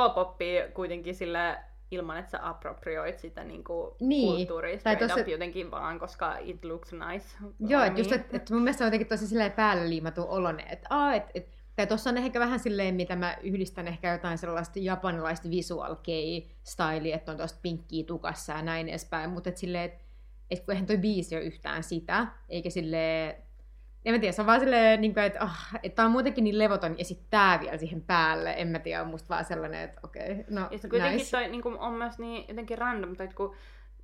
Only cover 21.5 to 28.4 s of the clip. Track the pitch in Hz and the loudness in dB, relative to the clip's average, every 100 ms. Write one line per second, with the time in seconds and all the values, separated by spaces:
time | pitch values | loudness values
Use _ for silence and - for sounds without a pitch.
21.5 | - 147 147 160 170 160 190 233 - - | -6 -6 -6 -4 -6 0 0 0 -6 -10
22.5 | 170 170 170 160 165 160 160 156 - - | -6 -4 -4 -2 0 0 0 -2 -6 -16
23.5 | - - - - - 226 233 208 175 214 | -20 -20 -20 -20 -6 0 2 2 2 6
24.5 | 240 262 240 220 220 214 208 202 202 208 | 6 8 8 8 8 4 4 2 0 -4
25.5 | 165 - 202 185 - 226 240 254 269 214 | -4 -10 -8 -2 4 6 6 4 4 4
26.5 | 208 214 196 165 165 175 180 - 214 196 | 6 4 4 0 -2 -6 -8 2 8 8
27.5 | 170 - 156 160 165 156 175 160 160 | 8 4 -4 -4 -4 2 4 6 4